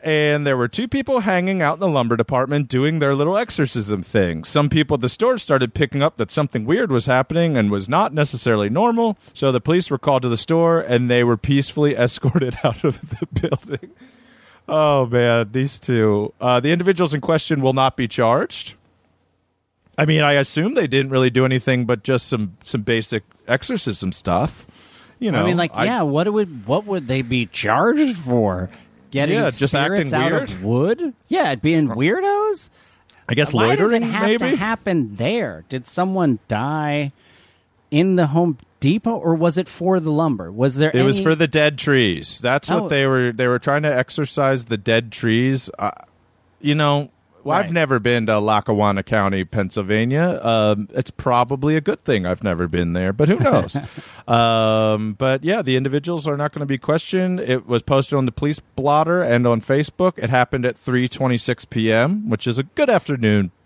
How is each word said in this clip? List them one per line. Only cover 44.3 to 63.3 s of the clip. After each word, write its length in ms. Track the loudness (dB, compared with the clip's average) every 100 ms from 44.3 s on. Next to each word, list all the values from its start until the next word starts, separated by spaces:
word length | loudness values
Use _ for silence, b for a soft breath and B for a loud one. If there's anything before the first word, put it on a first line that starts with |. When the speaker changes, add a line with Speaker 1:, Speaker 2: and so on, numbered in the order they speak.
| -2 0 0 -2
Speaker 1:
the 100 | -4
dead 340 | 0 0 0
trees. 580 | -4 0 2 2 0 -4 -8
Uh, 100 | -8 -8 -16 _ _ _ _ _
you 160 | -2 0
know, 340 | 2 0 -2 _ _ _
well, 120 | -2 -2
I've 100 | 0
Speaker 2:
Right. 60 |
Speaker 1:
never 260 | 0 0 2
been 280 | 2 0 2
to 120 | 2
Lackawanna 600 | 2 0 2 2 2 0
County, 380 | 0 0 2 0
Pennsylvania. 920 | -2 -4 -4 -4 -2 0 0 0 0 0
Um, 460 | 0 2 2 2 -2
it's 180 | -6 -6
probably 680 | -4 0 2 2 0 0 0
a 40 |
good 200 | 0 -4
thing 220 | 0 0 0
I've 180 | -2
never 240 | -2 -2 -2
been 240 | 0 0
there, 200 | 0 -2
but 160 | 0 2
who 100 | 2
knows? 360 | 2 2 0 -6
Speaker 2:
<laughs> 40 | -10 B B B B
Speaker 1:
Um, 840 | 2 4 2 2 2 2 0 -4
but 280 | -2 -2 0
yeah, 200 | 0 -2
the 120 | 0
individuals 540 | 0 0 -2 -2 -4 -4
are 80 | -4
not 160 | -4
gonna 140 | -4 -4
be 100 | -4
questioned. 640 | 0 -2 0 -2 0 -2
It 260 | -2 -2 0
was 140 | -2
posted 380 | 2 0 2 0
on 80 | 0
the 40 |
police 300 | -2 -4 -6
blotter 640 | -10 -4 0 2 2 0
and 240 | 2 2 2
on 160 | 0
Facebook. 560 | 0 0 0 0 -2 0
It 100 | 0
happened 380 | 2 2 0 -2
at 100 | -4
three 320 | -2 0 0
twenty-six 560 | -2 -2 0 -2 -4
P 260 | -6 -2 2
M, 380 | 2 2 0 -2
which 180 | -4 -2
is 120 | -4
a 60 |
good 260 | -4 0 2
afternoon. 600 | 2 0 0 2